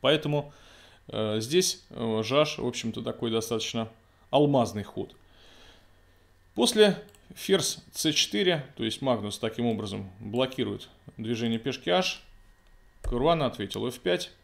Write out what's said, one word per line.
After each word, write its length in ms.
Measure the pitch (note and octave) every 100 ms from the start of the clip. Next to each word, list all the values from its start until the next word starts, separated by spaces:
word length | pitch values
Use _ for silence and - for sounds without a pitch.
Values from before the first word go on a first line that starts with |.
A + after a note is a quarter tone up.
Поэтому, 520 | C3 D3+ D3+ D3 C#3+ - - - - - -
э, 320 | - A2 A2
здесь, 460 | A2+ E3 F#3 - _
э, 320 | - A2+ A2
жаш, 340 | G#2+ C3+ D3+ -
в 80 | B2
общем-то, 360 | B2 A#2 A2+
такой 280 | A2+ A#2+ A#2+
достаточно 580 | A2+ A2 A2+ - A#2 A2 - _ _ _
алмазный 520 | C3+ D3 C#3 A#2 G#2
ход. 320 | G2 - G2+ - _ - - - - - _ _ _ _ _ _ _
После 420 | - A#3+ G#3+ G#3 F3+ - - _
ферзь 460 | - - F#3+ C#3+ - -
С 180 | - D#3
четыре, 520 | D3+ - G#3 F#3+ E3 C#3 -
то 60 |
есть 180 | A2+ -
Магнус 360 | C3+ A#2 G2+ G#2
таким 280 | A2+ A2+ A#2+
образом 440 | A2 G#2 G2+ G2 -
блокирует 680 | G#2+ A2+ B2+ - G#2+ G2+ - - - -
движение 400 | A2 A#2 A#2 A2+
пешки 320 | C#3 B2 -
H, 320 | F3+ F3+ - - - - _ - - - _
Каруана 420 | - A#2+ C#3+ E3
ответил 420 | C3+ - G2+ G2+ A2
Ф 140 | B2
пять. 300 | F3+ F3+ F3+ -